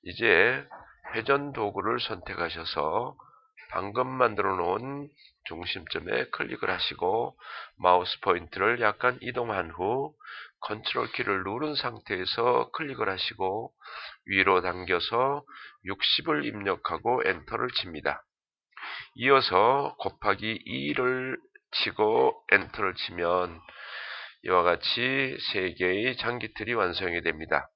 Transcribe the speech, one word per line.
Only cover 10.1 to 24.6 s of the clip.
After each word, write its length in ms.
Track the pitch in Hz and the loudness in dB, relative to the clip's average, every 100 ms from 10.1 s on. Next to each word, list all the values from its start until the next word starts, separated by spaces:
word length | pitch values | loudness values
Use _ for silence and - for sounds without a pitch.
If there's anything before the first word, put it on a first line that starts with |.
| _ - - - _ | _ -16 -16 -16 _
컨트롤 500 | - 107 - 127 117 | -8 -6 -4 -2 -4
키를 300 | - 110 95 | -2 0 0
누른 320 | 95 113 151 | -2 -4 -2
상태에서 960 | 143 127 110 - 95 92 - 120 123 120 | -2 -4 -8 -6 -4 -2 0 4 4 2
클릭을 360 | - 151 123 104 | -6 -8 -2 -2
하시고 640 | 95 - - 95 104 117 _ - - - - - | -2 -6 -2 -2 -2 -8 _ -16 -14 -14 -16 -2
위로 360 | 98 95 95 | 2 6 4
당겨서 840 | 90 90 87 87 - 117 131 143 - - - - | 2 -4 0 0 2 0 0 -2 -8 -20 -20 -14
육십을 600 | 95 98 - - 165 151 131 | -10 -4 0 0 0 -2 -2
입력하고 760 | 107 98 87 - 82 117 127 | -4 -2 -2 -2 -2 0 2
엔터를 440 | - 90 - - 123 | 2 0 -4 -4 -2
칩니다. 520 | - 92 78 73 71 _ _ _ _ _ - - - - - | -2 -4 -4 -4 -4 _ _ _ _ _ -16 -12 -12 -14 -2
이어서 800 | 123 135 120 92 110 139 - - | 6 6 6 6 6 4 0 -4
곱하기 640 | 98 - 104 98 107 110 | -8 -2 0 0 -2 -6
이를 720 | - 127 139 147 127 127 127 131 _ - _ | -6 -6 -2 0 0 0 -4 -8 _ -20 _
치고 720 | - - 95 107 117 131 - - | -2 -2 2 4 6 4 2 4
엔터를 440 | 101 95 - 98 | 4 4 -2 -2
치면 680 | 90 - 87 85 90 90 82 - - - - - - - - | -2 -8 -2 2 2 0 -6 -18 -16 -12 -10 -10 -12 -14 -10
이와 180 | 87 92 | 4 6